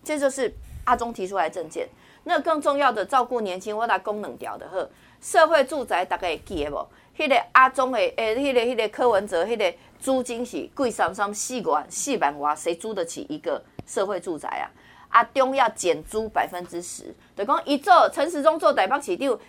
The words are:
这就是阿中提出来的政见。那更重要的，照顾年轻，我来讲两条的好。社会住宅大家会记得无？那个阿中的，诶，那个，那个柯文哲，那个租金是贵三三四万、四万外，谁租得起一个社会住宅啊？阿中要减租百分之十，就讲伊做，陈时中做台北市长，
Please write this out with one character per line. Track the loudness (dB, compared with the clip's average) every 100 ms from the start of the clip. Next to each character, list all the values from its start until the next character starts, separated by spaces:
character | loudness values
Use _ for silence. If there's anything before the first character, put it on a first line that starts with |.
这 | -6 0
就 | 0
是 | 0 -4 -6 -14 -6 0
阿 | 2
中 | 0
提 | -6 -4
出 | 0
来 | -2
的 |
政 | -4 -8
见。 | -8 -8 -12 -20 -16
那 | -2 0
更 | 2 2
重 | 2 4
要 | 2
的， | 2 2
照 | 0 2
顾 | -2
年 | -2 -4
轻， | -6 -2
我 | 0
来 | 0
讲 | -2 -6
两 | -8 -10
条 | -12 -12
的 | -8
好。 | -6 -6 -10 -20 _
社 | 0 4 6
会 | 6 2
住 | -2
宅 | -2 -2 -2
大 | -2
家 | -2
会 | -4 -6
记 | -6
得 | -4
无？ | -4 -8 -14 _ -4
那 | 2
个 | 2 2
阿 | 2 2
中 | 2 -2
的， | 0
诶， | -2 -2 -2 -2
那 | 0
个， | 0 0
那 | -2
个 | -4
柯 | 0 2
文 | 2 0
哲， | -2
那 | 0 0
个 | -2 -2 -14 -8
租 | -2 0
金 | -2 -6 -6
是 | -8 -8
贵 | -4 -2
三 | 0 -2
三 | 0 -4
四 | -4 -6 -4
万、 | 0 0 -2
四 | -8 -4 0
万 | 0 0
外， | -2 -2
谁 | -4
租 | -4 -6
得 | -6 -6
起 | -8 -10
一 | -8
个 | -4 -6 -8 -18 -6
社 | -2 -2
会 | -2
住 | -6 -6
宅 | -6
啊？ | -8 -8 -12 -20 -20 2
阿 | 2 4
中 | 2 2
要 | 4 0
减 | 2 0 0 -2
租 | -6 -2
百 | -2 -2
分 | -6 -8
之 | -10
十， | -10 -12 -16 -20 -14 -6
就 |
讲 | 0 0 2
伊 | 0
做， | 6 8 8
陈 | 2 -2
时 | 2
中 | 2 4
做 | 4
台 | 4 2
北 | 0
市 | -2 -2
长， | 0 -2